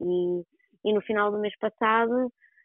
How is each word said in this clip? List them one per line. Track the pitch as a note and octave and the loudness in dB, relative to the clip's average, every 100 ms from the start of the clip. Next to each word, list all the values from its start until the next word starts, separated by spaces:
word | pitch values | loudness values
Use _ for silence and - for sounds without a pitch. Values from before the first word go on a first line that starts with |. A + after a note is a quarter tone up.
e, | F3 F3+ F3 F3 E3+ _ _ _ G#3 | -2 0 0 -2 -6 _ _ _ -2
e | |
no | G#3+ | 0
final | G3 G#3+ G#3 | 0 0 0
do | G#3 | -2
mês | G#3 - | -4 -4
passado, | G#3+ - A3 A3+ A#3 B3 B3+ - _ _ | -6 -2 2 2 2 0 -2 -6 _ _